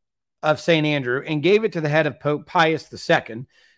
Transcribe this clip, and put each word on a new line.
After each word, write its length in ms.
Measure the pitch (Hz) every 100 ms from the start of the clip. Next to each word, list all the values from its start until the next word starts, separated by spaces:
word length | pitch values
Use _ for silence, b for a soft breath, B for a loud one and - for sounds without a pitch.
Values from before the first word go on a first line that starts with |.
| _ _ _ _
of 160 | 156 151
Saint 260 | - 160 151
Andrew, 380 | 147 123 131 143
and 160 | 151
gave 220 | 156 214
it 80 | 220
to 80 | 170
the 60 | 151
head 180 | 151 151
of 140 | -
Pope 260 | 147 151 -
Pius 420 | 180 160 160 -
the 100 | 113
Second, 500 | - 156 - 113 139 b b